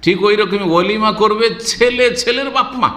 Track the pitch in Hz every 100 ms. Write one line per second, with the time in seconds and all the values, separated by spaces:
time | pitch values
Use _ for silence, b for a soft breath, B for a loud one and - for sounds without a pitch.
0 | - 185 202 208 202 202 190 165 185 214
1 | 214 208 214 214 226 - - - 240 247
2 | 247 - - 247 277 262 247 262 170